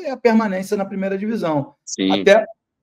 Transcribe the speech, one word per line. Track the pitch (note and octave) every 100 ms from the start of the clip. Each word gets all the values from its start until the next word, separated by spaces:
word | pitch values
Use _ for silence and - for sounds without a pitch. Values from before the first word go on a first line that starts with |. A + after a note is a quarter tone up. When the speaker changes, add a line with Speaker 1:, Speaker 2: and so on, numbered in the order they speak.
Speaker 1:
é | E4
a | B3+
permanência | A#3 A3 G#3+ F#3+ F#3+ G3+
na |
primeira | G3 F#3+ F#3+ G3
divisão. | G#3+ A3 F3 D3+ C3+ _
Speaker 2:
Sim. | - - F#2+ G2+
Speaker 1:
Até, | - G#3+ - - _ _